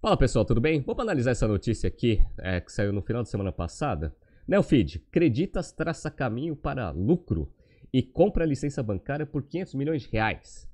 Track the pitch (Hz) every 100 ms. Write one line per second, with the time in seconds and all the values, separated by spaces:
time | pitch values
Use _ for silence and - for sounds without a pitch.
0 | 226 185 131 123 104 123 143 160 131 240
1 | 226 160 123 120 113 101 - 113 101 -
2 | 120 107 - - 90 90 - - 101 101
3 | 98 113 117 110 98 - 85 - 151 87
4 | 76 - _ - - - - 143 80 80
5 | _ - 165 117 190 - 165 - 160 160
6 | 156 - 131 113 160 170 151 139 101 73
7 | 101 175 - 85 71 - _ _ - 127
8 | 127 - 185 - 165 135 147 - 104 98
9 | - 139 151 151 131 165 185 135 143 160
10 | - 110 110 - - - -